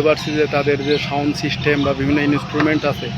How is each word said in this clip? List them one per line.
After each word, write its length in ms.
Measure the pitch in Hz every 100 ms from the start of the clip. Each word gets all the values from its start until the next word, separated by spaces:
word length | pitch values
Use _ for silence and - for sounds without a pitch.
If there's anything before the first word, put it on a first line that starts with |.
| 151
পাচ্ছি 240 | 147 156 151
যে 80 | 147 147
তাদের 220 | 139 139 139
যে 80 | 147 -
সাউন্ড 260 | 143 147 139
সিস্টেম 340 | 151 - 147 147 139
বা 60 | 135
বিভিন্ন 200 | 139 147 143
ইনস্ট্রুমেন্ট 540 | 143 - 151 151 151 147
আছে 160 | - 123